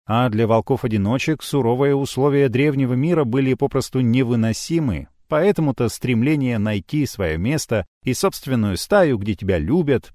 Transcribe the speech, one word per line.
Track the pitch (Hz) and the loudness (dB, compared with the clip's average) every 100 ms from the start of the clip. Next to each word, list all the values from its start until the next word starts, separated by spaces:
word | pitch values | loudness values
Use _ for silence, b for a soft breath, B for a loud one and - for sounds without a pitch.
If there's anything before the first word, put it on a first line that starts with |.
| - | -4
а | 110 123 | 0 0
для | 107 110 | 2 2
волков-одиночек | 113 - 131 123 107 98 131 156 151 | 2 2 -2 0 0 0 0 -2 -4
суровые | - 139 113 123 139 139 | -2 0 0 2 2 0
условия | 139 - 143 139 139 | -2 0 2 2 2
древнего | 127 147 139 127 127 | 2 0 0 0 0
мира | 151 165 | 0 0
были | 131 127 135 | 0 0 0
попросту | 127 139 135 - 131 | 0 0 -2 -2 0
невыносимы. | 120 123 120 120 113 107 - 165 143 78 69 _ _ | 2 2 2 0 0 -2 -4 -2 -2 -4 -8 _ _
Поэтому-то | 156 190 196 151 - 117 | 0 2 2 -2 0 -4
стремление | - 123 117 127 156 131 113 | -2 -2 0 2 0 0 0
найти | 107 104 - 151 135 | -2 -2 -4 -4 -4
своё | - 87 80 | -2 -4 -2
место | 104 156 - 110 92 _ | -2 -2 -2 -4 -4 _
и | - | -4
собственную | 123 196 - - 127 104 90 | -2 -2 -2 -4 -2 0 -2
стаю, | - - 165 117 | 0 2 4 2
где | 101 | -2
тебя | 98 95 90 | -4 0 0
любят, | 78 165 143 123 - | 0 0 2 -2 -2